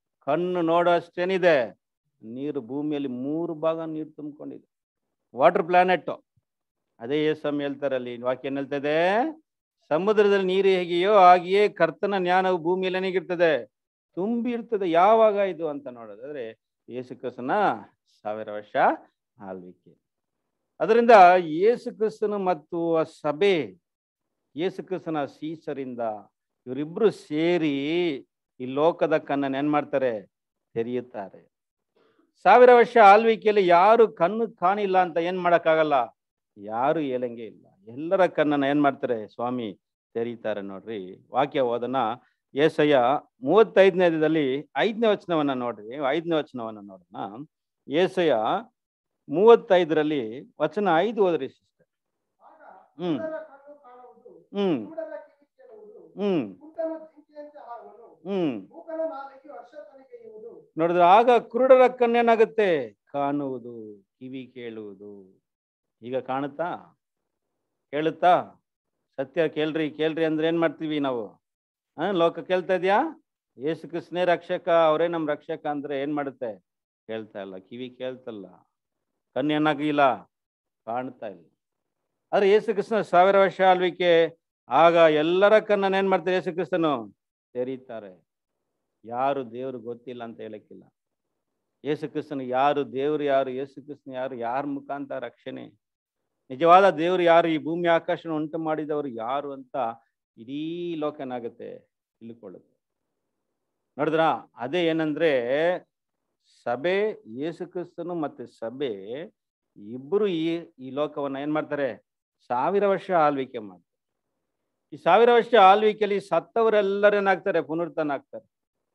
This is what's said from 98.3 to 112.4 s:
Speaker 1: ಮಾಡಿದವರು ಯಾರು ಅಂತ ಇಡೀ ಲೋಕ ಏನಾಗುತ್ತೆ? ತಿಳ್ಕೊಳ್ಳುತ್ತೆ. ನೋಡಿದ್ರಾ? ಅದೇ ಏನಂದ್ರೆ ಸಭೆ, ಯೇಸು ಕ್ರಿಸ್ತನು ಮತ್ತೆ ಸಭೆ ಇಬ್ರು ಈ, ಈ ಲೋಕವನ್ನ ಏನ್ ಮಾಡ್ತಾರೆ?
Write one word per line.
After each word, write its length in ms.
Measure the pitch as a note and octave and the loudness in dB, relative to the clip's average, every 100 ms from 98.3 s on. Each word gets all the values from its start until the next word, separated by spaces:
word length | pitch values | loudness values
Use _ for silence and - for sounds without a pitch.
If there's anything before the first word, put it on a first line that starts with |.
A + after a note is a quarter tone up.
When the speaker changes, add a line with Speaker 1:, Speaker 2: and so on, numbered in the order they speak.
| D3+ D#3 E3 | -8 -6 -8
Speaker 1:
ಮಾಡಿದವರು 500 | D#3+ D#3 D3+ D3 C#3+ | -6 -6 -4 -6 -6
ಯಾರು 440 | A2+ A#2 C#3 C#3+ | -8 -6 -6 -8
ಅಂತ 220 | C3+ C3 C#3+ A#2 A#2+ _ _ _ _ | -16 -10 -6 -6 -8 _ _ _ _
ಇಡೀ 580 | A#2 C#3+ D#3+ F3 F3 D#3+ | -14 -10 -8 -8 -8 -6
ಲೋಕ 240 | D3+ D3+ | -8 -8
ಏನಾಗುತ್ತೆ? 580 | B2+ B2 A#2 - G#2 F2+ _ _ _ _ | -12 -10 -12 -14 -18 -18 _ _ _ _
ತಿಳ್ಕೊಳ್ಳುತ್ತೆ. 580 | A2+ A#2 G2+ F#2 _ _ _ _ _ _ _ _ _ _ _ _ _ B2+ | -20 -20 -20 -20 _ _ _ _ _ _ _ _ _ _ _ _ _ -6
ನೋಡಿದ್ರಾ? 520 | D3+ D#3 D#3+ A#2 - A#2 | -2 0 0 -2 -10 -14
ಅದೇ 300 | B2 F3 E3 | -6 -2 -2
ಏನಂದ್ರೆ 440 | D#3+ D#3 D3+ E3 C3 A#2 C#3+ E3+ E3+ _ _ _ _ _ _ _ _ | -2 -4 -2 0 0 -2 -2 -2 -4 _ _ _ _ _ _ _ _
ಸಭೆ, 600 | A#2+ B2 E3+ G3 G#3+ - A2 | -8 -4 -2 -2 -4 -6 -16
ಯೇಸು 400 | A#2+ D#3+ E3 E3 | -10 -10 -10 -12
ಕ್ರಿಸ್ತನು 480 | F3+ E3 - E3+ E3+ | -12 -12 -12 -8 -6
ಮತ್ತೆ 320 | C#3+ - A#2 | -8 -10 -20
ಸಭೆ 440 | - A2+ C3 C3 G2 G2+ B2 A3 _ _ _ _ - | -12 -12 -8 -8 -8 -12 -14 -14 _ _ _ _ -20
ಇಬ್ರು 500 | G#2 B2+ C#3 G3+ G#3 | -16 -16 -4 -2 0
ಈ, 320 | D#3+ E3 E3+ D#3+ _ | -2 -4 -6 -10 _
ಈ 100 | C3 | -10
ಲೋಕವನ್ನ 480 | D3 D3+ D3 C#3 C#3 | -6 -6 -4 -6 -6
ಏನ್ 160 | D3 | -4
ಮಾಡ್ತಾರೆ? 500 | D#3 D3 C#3+ C3 G2+ _ _ _ _ | -4 -4 -4 -4 -6 _ _ _ _